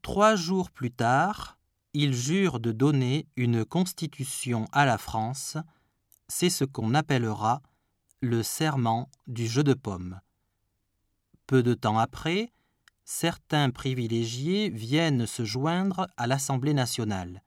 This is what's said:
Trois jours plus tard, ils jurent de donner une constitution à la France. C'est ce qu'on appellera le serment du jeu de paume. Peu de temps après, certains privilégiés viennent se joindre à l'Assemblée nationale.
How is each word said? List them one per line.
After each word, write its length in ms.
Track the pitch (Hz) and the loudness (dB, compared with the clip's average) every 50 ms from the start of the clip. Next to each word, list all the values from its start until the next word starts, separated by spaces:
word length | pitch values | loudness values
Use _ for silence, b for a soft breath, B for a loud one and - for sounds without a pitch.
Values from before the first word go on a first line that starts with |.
Trois 360 | - - - 190 208 214 220 | -6 -4 0 4 6 6 6
jours 340 | 202 165 165 190 190 180 - | 4 0 0 0 0 0 -4
plus 200 | _ - 127 123 | _ -6 -6 -6
tard, 680 | - - 120 117 123 135 160 190 214 - - - - _ _ _ _ _ _ _ _ | -2 0 2 4 4 4 2 2 -2 -6 -10 -16 -16 _ _ _ _ _ _ _ _
ils 220 | 151 147 143 131 | 0 2 2 2
jurent 460 | 120 123 135 170 190 196 180 135 117 | 0 0 0 2 2 2 2 0 0
de 120 | 117 117 110 | -2 -2 0
donner 540 | 110 131 147 151 135 127 123 131 151 - _ _ | 2 2 4 4 4 2 2 0 -2 -4 _ _
une 280 | - 123 120 117 117 110 | -2 0 2 2 2 0
constitution 1000 | - - 170 185 180 - - 165 147 - - 131 - - - - 127 120 113 110 - - | 0 0 0 0 0 -2 -8 -8 -8 -6 -8 -8 -8 -8 -8 -4 -4 -2 -2 -4 -2 2
à 140 | 139 143 | 2 4
la 100 | 135 120 | 4 2
France. 640 | 104 - - - 113 110 113 131 139 - - - 156 160 b b b b b b b b b b b _ _ | 0 -2 -6 -4 -4 -4 -4 -6 -8 -10 -8 -8 -10 -10 b b b b b b b b b b b _ _
C'est 220 | - - - 180 | -6 0 0 0
ce 140 | 175 - 139 | 2 0 -2
qu'on 300 | 131 - - 110 110 120 | -4 -2 -4 -2 0 0
appellera 680 | 151 151 - 147 127 120 110 107 101 104 110 120 143 _ _ _ _ _ _ _ _ _ _ _ _ | 0 2 2 0 0 2 0 -2 0 0 0 0 0 _ _ _ _ _ _ _ _ _ _ _ _
le 220 | - 123 117 113 110 | -2 0 0 0 0
serment 680 | - - - 160 156 143 135 120 117 113 120 123 - _ _ _ | -2 -2 -2 -2 0 0 0 0 0 0 0 -2 -6 _ _ _
du 200 | - 123 113 117 | -12 -6 -4 -4
jeu 160 | 113 113 131 151 | -2 0 2 4
de 120 | 143 131 | 4 2
paume. 460 | - - 110 98 90 90 90 90 92 _ _ _ _ _ _ _ _ _ _ _ _ _ _ _ _ _ _ _ _ _ _ _ _ _ | 2 0 -8 -6 -6 -8 -10 -12 -14 _ _ _ _ _ _ _ _ _ _ _ _ _ _ _ _ _ _ _ _ _ _ _ _ _
Peu 160 | - 135 127 120 | 2 2 4 4
de 120 | 120 120 | 4 2
temps 240 | - - 113 107 113 | 2 2 2 4 4
après, 520 | 117 - - - - 160 170 196 220 240 b b b b b b b b _ _ _ | 2 0 -2 -6 -4 -2 -2 -2 -2 -4 b b b b b b b b _ _ _
certains 680 | - - - - 165 170 - _ _ - 151 147 131 | -10 -8 -2 -2 -2 -2 -4 _ _ 0 2 2 2
privilégiés 1000 | 123 - - 135 131 123 120 110 117 117 117 113 117 123 135 160 185 208 214 202 | 0 -2 -4 -4 -2 -2 -2 0 0 0 0 -2 -4 -4 -2 0 0 0 0 -2
viennent 560 | - 113 110 113 135 156 165 165 143 123 117 | -4 -6 -4 0 0 2 2 2 2 2 0
se 180 | 107 - - 120 | -2 -2 -4 -4
joindre 640 | 104 107 127 135 160 170 180 190 196 185 190 185 180 _ | -4 -2 -2 -2 0 0 0 0 -2 -2 -2 -4 -6 _
à 100 | - 120 | -6 -2
l'Assemblée 460 | 120 131 135 135 - 139 127 120 147 151 | -2 0 -2 0 -2 -2 -2 0 2 2
nationale. 680 | 143 127 120 - - 117 107 104 95 90 87 90 92 _ | 2 2 0 -2 -4 -2 -2 -2 -4 -6 -8 -12 -16 _